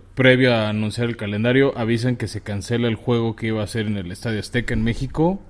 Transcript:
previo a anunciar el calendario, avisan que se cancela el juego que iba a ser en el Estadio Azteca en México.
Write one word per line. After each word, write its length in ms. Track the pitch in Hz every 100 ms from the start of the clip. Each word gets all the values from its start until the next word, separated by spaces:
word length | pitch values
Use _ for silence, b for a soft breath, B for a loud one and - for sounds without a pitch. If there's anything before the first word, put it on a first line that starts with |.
| -
previo 400 | - 127 127 127
a 160 | 117 107
anunciar 400 | 107 107 117 120
el 80 | 113
calendario, 580 | 104 104 117 131 139 123
avisan 400 | 113 117 123 120
que 100 | 110
se 140 | 101
cancela 480 | - 101 92 117 117
el 60 |
juego 420 | 107 - 117 113 107
que 120 | 113
iba 140 | 110
a 40 | 101
ser 200 | 117 107
en 120 | 101
el 120 | 87
Estadio 300 | 92 120 107
Azteca 320 | - 123 113
en 100 | 117
México. 600 | 110 110 127 - 165 196